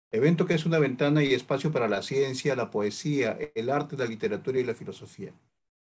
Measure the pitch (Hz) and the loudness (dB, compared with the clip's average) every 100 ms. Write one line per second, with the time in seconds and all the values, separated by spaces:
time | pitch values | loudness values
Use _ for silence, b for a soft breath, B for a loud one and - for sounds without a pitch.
0 | _ 110 147 170 180 165 165 160 139 127 | _ 2 4 4 2 0 2 2 2 2
1 | 143 151 139 120 - 139 156 143 113 101 | 2 4 4 2 0 -2 0 0 0 0
2 | - 131 139 131 147 127 110 107 104 - | 0 0 0 0 -2 0 -2 -2 -2 -2
3 | 151 143 113 - - 113 117 143 143 131 | -2 0 0 -2 -6 -4 -2 -2 -2 -4
4 | 117 113 110 101 - 127 123 - - 90 | -4 -2 -2 -2 -2 0 0 -4 -8 -14
5 | 107 - 95 - _ _ _ _ | -14 -14 -14 -16 _ _ _ _